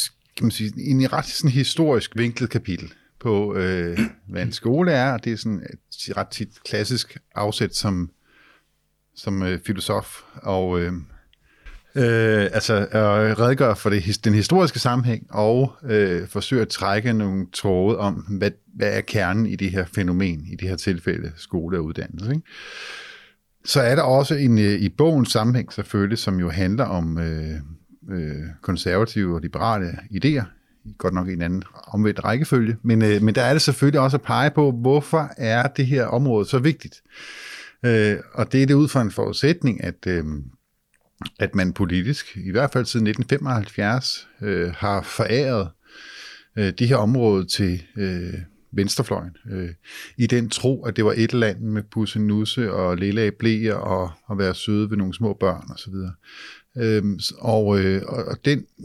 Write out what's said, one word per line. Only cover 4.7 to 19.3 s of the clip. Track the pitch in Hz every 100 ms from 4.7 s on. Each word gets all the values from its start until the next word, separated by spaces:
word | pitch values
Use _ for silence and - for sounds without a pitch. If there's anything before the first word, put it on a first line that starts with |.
| 139 180
er, | 139 131
og | 120
det | 120
er | 110
sådan | 113 101 - - _ - -
et | 98
ret | 101
tit | - 104 -
klassisk | - 104 104 123 - - _
afsæt | - 104 - 101 -
som, | 107 92 87 - _ _ _ _ _ _ _ _ _ -
som, | - 98
øh, | 92 87 -
filosof, | 92 - 101 - - -
og, | - 104 95 92 90
øh, | 87 87 76 - _ _ _ _ - - _
øh, | - 120 113 110 107 98
altså | 107 - 107 101
at | 107 107 104 110 107
redegøre | 120 135 127 101
for | 107
det | 101
his-, | 87 101
den | 113
historiske | 107 98 180 165 117
sammenhæng, | 131 123 120 113 -
og, | 104 107 123 135 -
øh, | 139 107 98 87 98
forsøge | 104 - 131
at | 107
trække | - 98 104 120
nogle | 113 101 95 90
tråde | - 101 90 98 101
om, | 101
hvad, | 85 - 98 101 - _
hvad | - 104 101
er |
kernen | - 110 90